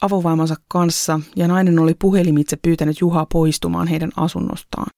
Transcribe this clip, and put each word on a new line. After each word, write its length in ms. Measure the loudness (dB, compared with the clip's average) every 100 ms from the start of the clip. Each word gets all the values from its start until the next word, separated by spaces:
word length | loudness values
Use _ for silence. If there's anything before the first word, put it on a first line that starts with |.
avovaimonsa 540 | -2 0 0 0 0 -4 -4
kanssa 520 | 0 0 0 -2 -4 -4 -2
ja 120 | 0
nainen 320 | 2 4 4
oli 140 | 4
puhelimitse 640 | 2 2 2 2 2 0 -2
pyytänyt 400 | 0 0 0 0
Juhaa 240 | 0 0 0
poistumaan 560 | 0 0 0 -4 -2 -2
heidän 240 | -2 -4 -4
asunnostaan. 720 | -4 -4 -6 -8 -10 -10 -10